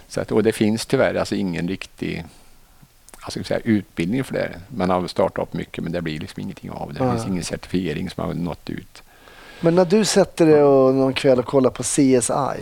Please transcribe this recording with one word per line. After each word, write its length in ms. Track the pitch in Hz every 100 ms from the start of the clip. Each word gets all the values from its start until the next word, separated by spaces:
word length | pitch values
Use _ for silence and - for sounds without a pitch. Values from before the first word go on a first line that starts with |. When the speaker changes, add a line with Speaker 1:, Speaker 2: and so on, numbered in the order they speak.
| -
Speaker 1:
Så 120 | -
att, 120 | 95
och 100 | 113
det 100 | 110
finns 340 | - 107 113 -
tyvärr 280 | 135 92
alltså 200 | 92 -
ingen 340 | 101 95 82 87
riktig, 560 | 95 - - 87 82 82 - - - _ _ - _ _ -
alltså, 100 | -
ska 80 | -
jag 80 | 98
säga, 140 | 98 117 104
utbildning 480 | - - 87 131
för 100 | -
det. 160 | 95 92 85 92
Man 220 | - 92
har 160 | 90 87
startat 360 | - 95 -
upp 100 | 85
mycket, 320 | 85 - -
men 80 | 82
det 100 | 87
blir 180 | 82 78
liksom 200 | - -
ingenting 280 | 98 - 92
av 220 | - -
det. 60 | 143
Det 60 |
Speaker 2:
Nej. 100 | 127 117
Speaker 1:
finns 100 | 113
ingen 160 | 90
certifiering 640 | - - - 92 87 78 92
som 140 | -
har 100 | 85
nått 360 | 78 85 - -
ut. 320 | - - - - _ - - - -
Speaker 2:
Men 140 | 165
när 100 | 175
du 200 | 175 214
sätter 420 | 190 202 175 - 160
dig 160 | 147
och 320 | 143 135 131
någon 180 | 135 135
kväll 240 | 127 139 123
och 60 | 120
kollar 240 | 139 127
på 120 | -
C 320 | 123 - 131
S 160 | 127 -
I? 20 | - 127 -